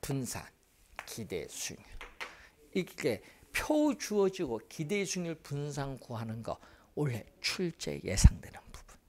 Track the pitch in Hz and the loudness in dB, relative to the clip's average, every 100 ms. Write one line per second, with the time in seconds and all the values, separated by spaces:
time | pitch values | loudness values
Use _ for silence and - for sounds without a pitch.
0 | - 139 123 - - _ _ _ - - | -2 -4 -4 -8 -10 _ _ _ -18 -16
1 | - - 101 90 67 - - - - - | -12 -10 -6 -6 -6 -8 -8 -10 -14 -14
2 | - - - - - _ - 196 175 - | -14 -12 -14 -14 -20 _ -4 -2 -2 -2
3 | 139 104 - - - - - 302 302 254 | -2 -2 -6 -20 -8 -6 2 4 4 2
4 | - 208 196 190 160 113 - - 151 202 | 0 4 4 2 -2 -2 -6 -8 -2 0
5 | 190 180 170 160 - 143 147 143 139 131 | 0 -2 -4 -6 -6 -4 -4 -4 -6 -6
6 | - 113 113 110 110 - - - - - | -8 -6 -4 -4 -4 -6 -10 -20 -10 -2
7 | 147 113 - - - - 180 - - 73 | 0 0 -6 -6 -4 0 -2 -2 -6 -4
8 | - 98 - - - - - - - - | -2 10 10 10 -10 -16 -16 -18 -18 -20